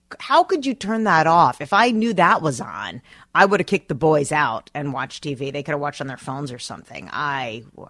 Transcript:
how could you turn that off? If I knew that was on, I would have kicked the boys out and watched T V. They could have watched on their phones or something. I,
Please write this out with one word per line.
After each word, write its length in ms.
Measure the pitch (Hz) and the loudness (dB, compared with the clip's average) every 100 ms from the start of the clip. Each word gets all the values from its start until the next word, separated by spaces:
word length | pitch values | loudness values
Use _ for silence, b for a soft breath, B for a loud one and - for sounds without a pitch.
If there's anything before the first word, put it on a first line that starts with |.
| _ - | _ -16
how 240 | - 302 | 0 2
could 200 | 349 359 | 4 0
you 100 | 269 | -2
turn 300 | 247 190 226 | -4 -4 0
that 220 | 214 165 156 | 4 4 6
off? 340 | 170 143 - | 6 6 2
If 120 | 143 | 0
I 180 | 202 247 | 2 4
knew 220 | 220 233 | 2 0
that 260 | 185 175 220 | 4 4 4
was 180 | 151 120 | 0 -4
on, 420 | 117 87 101 104 B B B | -6 -10 -10 -12 B B B
I 120 | 165 196 | 2 4
would 120 | 196 | 4
have 80 | - | 0
kicked 220 | 202 - | -2 -4
the 60 | 139 | 0
boys 340 | 160 151 139 | 2 4 2
out 400 | 151 135 113 - | 0 0 -2 -8
and 180 | 147 143 | -8 -6
watched 320 | 131 131 - | -6 -8 -8
T 100 | 147 | -10
V. 160 | 127 139 | -8 -8
They 120 | 143 | -8
could 80 | 143 | -6
have 80 | 147 | -4
watched 200 | 143 - | -4 -6
on 60 | 135 | -10
their 100 | 123 | -10
phones 340 | - 135 143 | -10 -8 -8
or 60 | 120 | -10
something. 480 | - - - 71 82 | -14 -14 -16 -18 -12
I, 520 | - 147 139 123 113 117 - - | -6 -4 -4 -6 -10 -14 -20 -20